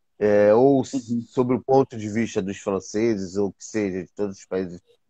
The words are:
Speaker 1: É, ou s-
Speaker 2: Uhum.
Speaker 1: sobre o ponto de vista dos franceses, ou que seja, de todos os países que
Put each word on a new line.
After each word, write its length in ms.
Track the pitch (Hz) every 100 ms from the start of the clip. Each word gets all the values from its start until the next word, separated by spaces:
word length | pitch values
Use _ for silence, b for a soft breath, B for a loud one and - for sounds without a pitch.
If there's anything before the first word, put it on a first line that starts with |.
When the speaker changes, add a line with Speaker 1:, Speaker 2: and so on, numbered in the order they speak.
| _ -
Speaker 1:
É, 340 | 104 104 104
ou 280 | 110 135 139
s- 340 | 107 135 110 117
Speaker 2:
Uhum. 120 | 117
Speaker 1:
sobre 260 | - 123 123
o 60 |
ponto 340 | - 135 135 113
de 120 | 107
vista 340 | 107 110 110
dos 160 | 95 95
franceses, 800 | - 95 - 104 117 104 95 95
ou 160 | 101
que 120 | -
seja, 380 | - 110 101 92
de 60 | 82
todos 220 | - 104 98
os 60 | -
países 340 | 92 92 87
que 60 | _ _ _